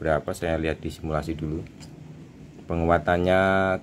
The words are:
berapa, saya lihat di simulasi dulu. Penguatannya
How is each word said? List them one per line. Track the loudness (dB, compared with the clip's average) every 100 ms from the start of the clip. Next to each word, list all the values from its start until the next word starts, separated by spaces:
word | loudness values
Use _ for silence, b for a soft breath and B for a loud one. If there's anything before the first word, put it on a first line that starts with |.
berapa, | 0 0 0
saya | -4 -2 0
lihat | -2 -4
di | -8
simulasi | -8 -4 -2 -2 -4
dulu. | -4 -6 -8 -16 -18 -18 -18 -18 -20 -20 -20 -12
Penguatannya | -4 0 4 4 4 2 4 4 6 4 2 2